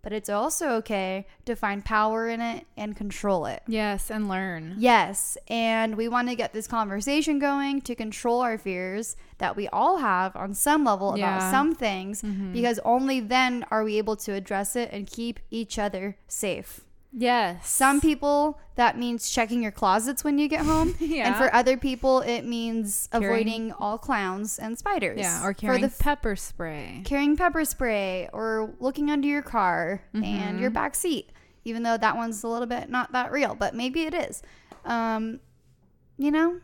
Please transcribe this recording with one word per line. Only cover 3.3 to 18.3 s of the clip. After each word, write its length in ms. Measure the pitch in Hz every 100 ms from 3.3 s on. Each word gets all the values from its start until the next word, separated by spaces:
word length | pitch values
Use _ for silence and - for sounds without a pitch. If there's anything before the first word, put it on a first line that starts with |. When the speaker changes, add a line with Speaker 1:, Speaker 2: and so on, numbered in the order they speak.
| 185 127
Speaker 1:
it. 140 | - -
Speaker 2:
Yes, 420 | 220 214 196 -
and 160 | 214 208
learn. 460 | 185 190 170 160 196
Speaker 1:
Yes, 600 | 240 226 175 196 - - -
and 480 | 226 226 226 226 214
we 120 | 233
wanna 280 | 247 240 240
get 180 | 220
this 140 | 220 220
conversation 720 | 233 208 196 208 294 302 285
going 420 | 285 277 277 277
to 140 | 262 233
control 460 | 220 - 240 240
our 160 | 247 220
fears 560 | 196 180 185 202 233 - - -
that 160 | 190 -
we 120 | 208
all 280 | - 269 370
have 380 | 247 185 190 -
on 180 | 196 196
some 280 | 285 302 269
level 240 | 202 196
about 100 | 196
Speaker 2:
Yeah. 320 | 196 190 185
Speaker 1:
some 220 | 262 294 320
things, 460 | 233 190 190 208
Speaker 2:
Mm-hmm. 320 | 214 196 196
Speaker 1:
because 260 | 185 240 226
only 400 | - 247 269 262
then 440 | 214 254 254 247 -
are 120 | 214
we 140 | 220 214
able 180 | 214 214
to 160 | -
address 420 | 196 185 196 202 247
it 140 | 233
and 160 | 202 196
keep 320 | - 233 226 -
each 280 | 226 220 -
other 380 | 202 196 196 196 -
safe. 540 | - 202 165 - - - - - 254
Speaker 2:
Yes. 480 | 247 247 196 175 -
Speaker 1:
Some 320 | - 269 277
people, 580 | 311 294 285